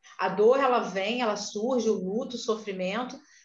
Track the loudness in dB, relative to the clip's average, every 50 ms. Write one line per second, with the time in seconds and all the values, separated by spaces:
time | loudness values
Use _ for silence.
0 | _ -20 -8 -4 -2 -2 2 6 6 6 6 6 4 4 4 2 0 -2 -4 -4
1 | -2 -2 -2 -2 -2 -2 -2 -2 -6 -6 -6 -4 -2 0 0 2 2 2 0 0
2 | 0 -2 -4 -4 -4 -4 -8 -6 -4 -2 -4 -2 -4 -8 -6 -4 -4 -4 -2 -4
3 | -6 -6 -10 -14 -18 _ -20 -20 _